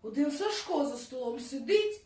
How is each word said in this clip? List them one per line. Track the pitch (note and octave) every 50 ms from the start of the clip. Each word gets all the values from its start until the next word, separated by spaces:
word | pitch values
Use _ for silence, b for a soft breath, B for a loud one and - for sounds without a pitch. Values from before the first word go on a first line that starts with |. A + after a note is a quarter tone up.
Один | - A3 G#3+ C4+ D4 D4
Сашко | C#4 - G4 G#4+ G#4+ - - - F4 D4 C#4+
за | A#3+ A#3+
столом | - - - C4 B3+ B3 A#3 A#3+ C#4
сидить | A#3+ - C#4 C4+ A#3 - G4+ G#4+ G#4+ G#4+ G#4 - -